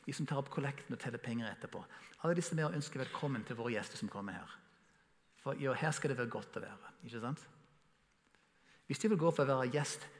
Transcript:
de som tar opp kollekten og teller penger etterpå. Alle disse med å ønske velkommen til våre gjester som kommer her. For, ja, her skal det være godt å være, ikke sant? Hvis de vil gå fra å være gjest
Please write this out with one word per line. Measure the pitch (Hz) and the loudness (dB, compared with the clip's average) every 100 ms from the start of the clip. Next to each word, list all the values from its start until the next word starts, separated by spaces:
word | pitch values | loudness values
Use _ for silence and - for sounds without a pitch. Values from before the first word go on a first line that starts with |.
| - | -8
de | |
som | 135 143 | -4 0
tar | 139 | 0
opp | 135 | 0
kollekten | - 139 139 - | -2 -2 -4 -6
og | 123 | -6
teller | 127 117 | -4 -4
penger | - 117 110 | -2 -2 -2
etterpå. | 95 - - - - - - | -6 -8 -10 -12 -16 -18 -2
Alle | 165 175 | 2 4
disse | 170 156 | 2 2
med | 151 | 2
å | |
ønske | 151 143 131 | 2 -2 -2
velkommen | 127 - 147 123 | -4 0 0 0
til | - 117 | -2 -2
våre | 120 | 0
gjester | 107 95 - | 0 -2 -4
som | 107 | -6
kommer | 101 98 | -4 -6
her. | 95 - - - - - _ _ _ _ - | -6 -10 -16 -20 -20 -20 _ _ _ _ -8
For, | 135 | -4
ja, | 147 135 | 0 0
her | 123 135 | 2 2
skal | - - | 2 0
det | 123 | 2
være | 120 | 0
godt | 110 - - | -2 -4 -6
å | |
være, | 101 98 - - | -6 -12 -16 -14
ikke | 117 113 | -10 -6
sant? | 120 151 - - - _ _ _ _ _ _ _ _ _ - - - | -4 -4 -8 -20 -20 _ _ _ _ _ _ _ _ _ -20 -12 -6
Hvis | 143 | 2
de | 220 | 4
vil | 190 | 6
gå | 165 | 6
fra | 160 | 6
å | 135 | 6
være | 131 127 | 6 4
gjest | 147 143 - - - | 2 2 -2 -8 -14